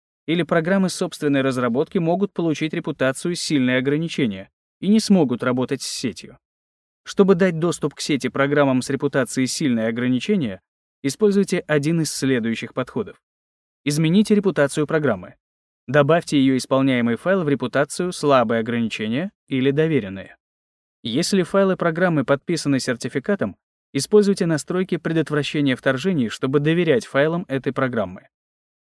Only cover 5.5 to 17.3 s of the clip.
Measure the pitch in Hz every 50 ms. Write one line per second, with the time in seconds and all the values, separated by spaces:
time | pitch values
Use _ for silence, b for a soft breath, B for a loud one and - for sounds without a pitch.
5.5 | 123 123 127 120 139 127 - - - - - 123 98 - - - 131 - _ _
6.5 | _ _ _ _ _ _ _ _ _ _ - - - - 202 185 196 170 190 185
7.5 | 175 160 156 180 - - - 151 - - - - 156 131 - 123 - 131 135 139
8.5 | 143 151 147 135 131 127 120 - 135 131 - 143 - 143 127 - - - 131 123
9.5 | - - - 135 123 113 110 113 117 117 120 127 127 123 - - 208 202 151 110
10.5 | 95 92 _ _ _ _ _ _ _ _ - 139 135 - 220 208 196 202 196 -
11.5 | - 180 - - 151 151 139 151 170 165 156 143 - - - 135 135 123 110 113
12.5 | 113 110 - 117 - - 127 - - 131 104 90 - _ _ _ _ _ _ _
13.5 | _ _ _ _ _ _ - 139 147 147 165 160 165 202 220 - 214 208 202 196
14.5 | 160 - 147 139 - - 151 139 160 160 151 139 110 90 90 - - _ _ _
15.5 | _ _ _ _ _ _ _ - 127 147 143 139 160 175 170 - - 147 131 135
16.5 | 131 127 - - 131 131 135 135 131 123 117 117 117 110 - 175